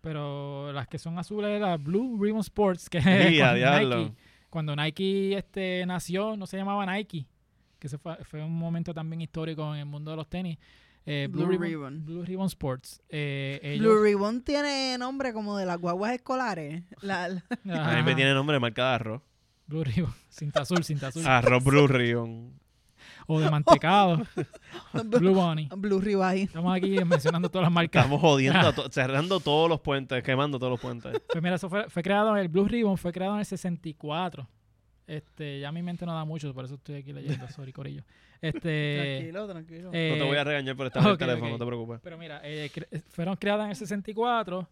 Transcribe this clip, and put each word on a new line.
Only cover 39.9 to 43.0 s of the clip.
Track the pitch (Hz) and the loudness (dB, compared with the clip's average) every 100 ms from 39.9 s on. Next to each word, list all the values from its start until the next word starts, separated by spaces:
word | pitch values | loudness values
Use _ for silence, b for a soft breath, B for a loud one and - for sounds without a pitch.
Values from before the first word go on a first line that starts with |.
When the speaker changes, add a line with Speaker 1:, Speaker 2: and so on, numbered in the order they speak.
Speaker 1:
eh, | 170 160 | -2 0
Speaker 2:
No | 151 | 0
te | 147 | 0
voy | 143 | 0
a | |
regañar | 143 147 135 131 | 0 -2 -2 -4
por | 131 | -4
estar | - | 4
en | 202 | 4
el | |
Speaker 1:
ok, | 180 | 6
Speaker 2:
teléfono, | 135 120 117 | 0 0 -2
Speaker 1:
ok. | |
Speaker 2:
no | 117 | -4
te | 120 | -4
preocupes. | 120 113 117 | -6 -8 -12
Speaker 1:
Pero | 175 165 | -14 -16
mira, | 165 147 | -14 -14
eh, | 147 151 147 | -10 -8 -8
cre-, | - - | -10 -10
eh, | 156 | -12